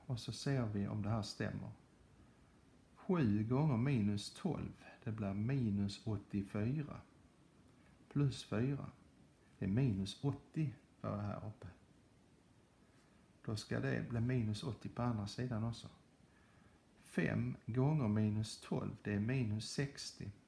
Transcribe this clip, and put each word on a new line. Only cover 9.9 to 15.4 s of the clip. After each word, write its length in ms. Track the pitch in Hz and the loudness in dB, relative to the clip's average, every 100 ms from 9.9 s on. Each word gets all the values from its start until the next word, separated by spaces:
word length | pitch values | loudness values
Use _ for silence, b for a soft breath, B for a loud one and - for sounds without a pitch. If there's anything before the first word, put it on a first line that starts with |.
| 98 95 - | 2 -2 -2
åttio 460 | 139 110 - 160 143 104 - - | -2 -2 -4 -2 -2 -4 -16 -8
för 160 | 107 104 | -4 -2
det 60 | |
här 240 | 104 - 104 | -4 -4 -8
uppe. 220 | - 90 - - - - - - - - - - - B B B B B - | -10 -14 -16 -20 -20 -20 -20 -20 -20 -20 -20 -20 -20 B B B B B -12
Då 120 | - 110 | -4 -4
ska 240 | - 117 | -2 -2
det 280 | 135 127 104 | 0 0 0
bli 120 | 117 | 0
minus 440 | 120 127 107 107 | 2 2 0 -2
åttio 240 | 151 101 - | -4 -6 -8
på 140 | - | -2
andra 240 | 120 110 101 | -2 -2 -4
sidan 380 | - | -4